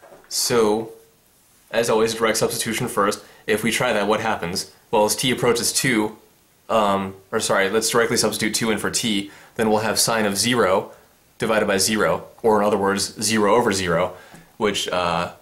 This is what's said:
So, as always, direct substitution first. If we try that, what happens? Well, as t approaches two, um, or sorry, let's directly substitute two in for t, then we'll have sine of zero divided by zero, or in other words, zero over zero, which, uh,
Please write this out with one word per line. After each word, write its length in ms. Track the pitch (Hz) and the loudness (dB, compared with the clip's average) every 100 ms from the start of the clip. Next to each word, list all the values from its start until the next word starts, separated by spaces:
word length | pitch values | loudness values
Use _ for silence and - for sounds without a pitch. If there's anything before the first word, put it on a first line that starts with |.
| - - - | -20 -20 -10
So, 600 | - - 120 107 107 113 - _ _ _ _ _ _ - | -6 0 2 2 2 -4 -14 _ _ _ _ _ _ -6
as 180 | 113 120 | -2 2
always, 260 | 110 113 110 | 2 2 0
direct 220 | 113 131 | -2 0
substitution 500 | 117 - 120 110 120 | -2 -2 -4 -4 -4
first. 340 | 110 101 104 - - - | 0 0 0 -8 -12 -4
If 160 | 107 | -2
we 80 | 120 | 0
try 200 | 110 127 | 0 0
that, 160 | 107 101 | 0 0
what 140 | 107 | 0
happens? 500 | 110 101 85 95 - - _ | 0 -4 -4 -6 -8 -14 _
Well, 140 | 113 | 2
as 100 | 104 | 2
t 160 | - 131 | 2 -2
approaches 440 | 117 123 117 104 | 0 0 0 0
two, 440 | - 139 113 107 - _ _ _ _ - | -2 0 0 0 -4 _ _ _ _ -4
um, 460 | 113 104 98 95 95 - | 0 2 0 -4 -10 -8
or 80 | 113 | -4
sorry, 280 | 107 107 98 | 0 2 2
let's 200 | 110 110 | 0 0
directly 260 | 120 117 117 | 0 0 0
substitute 400 | 110 104 110 104 | 0 0 -2 -2
two 160 | 117 | -2
in 60 | 101 | -2
for 120 | 101 | -2
t, 400 | 87 120 101 98 - - - | -4 -2 -2 -4 -12 -14 -4
then 140 | 110 | 0
we'll 100 | 107 | 0
have 200 | 110 104 | 0 -2
sine 260 | - 113 107 | 0 0 0
of 120 | 98 | 0
zero 540 | 113 123 95 98 - - - _ _ - | 0 2 2 2 -2 -10 -20 _ _ -6
divided 280 | 113 107 101 | -2 0 2
by 140 | 98 | 0
zero, 480 | 92 107 85 90 - - | 0 0 0 0 -6 -4
or 180 | 117 107 | 2 2
in 40 | 104 | 4
other 120 | 104 | 2
words, 440 | 98 98 - - | 0 -2 -4 -4
zero 340 | 107 110 101 113 | -2 2 4 4
over 180 | 117 | 2
zero, 420 | 95 92 82 - - - - - - | 0 0 0 0 -6 -20 -20 -20 -4
which, 320 | 107 98 - | -2 -2 -4
uh, 460 | 90 87 85 87 - | -2 -2 -2 -4 -8